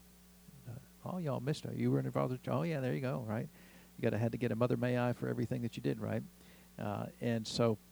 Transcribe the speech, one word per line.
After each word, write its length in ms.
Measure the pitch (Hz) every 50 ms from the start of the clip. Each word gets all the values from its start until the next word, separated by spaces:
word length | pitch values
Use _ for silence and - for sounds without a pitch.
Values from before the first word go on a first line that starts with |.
| - - - - - - - - - - - 135 127
Uh, 60 | 120 117 123 - - - - -
oh, 120 | - 180 185
y'all 200 | 170 143 123 123
missed 240 | 123 139 156 - -
it. 140 | 120 117
You 140 | 120 120 123
were 80 | 131 139
involved 340 | 131 131 123 139 139 127 127
in, 60 | 127 - 131
oh, 120 | 123 131 160
yeah, 180 | 170 160 139
there 120 | 131 123 143
you 60 | 151
go, 240 | 131 123 143 143 117
right? 220 | 107 107 117 135 - - - - - - - - - -
You 60 | - 123
gotta, 140 | 113 110
had 160 | 107 117 113 117
to 40 |
get 140 | 113 123 117
a 40 | 113
Mother 200 | 113 123 123 127
May 240 | 120 120 123 123 123
I 140 | 120 123 120
for 160 | - 131 127
everything 320 | 123 123 123 - 131 127
that 160 | 120 113 -
you 40 | 131
did, 200 | 123 143 131 110
right? 220 | 107 107 107 117 135 - - - - - - - - - -
Uh, 280 | - 110 104 101 110 117 - - -
and 260 | - 117 117 113 110
so, 300 | - - - 117 117 107 - - -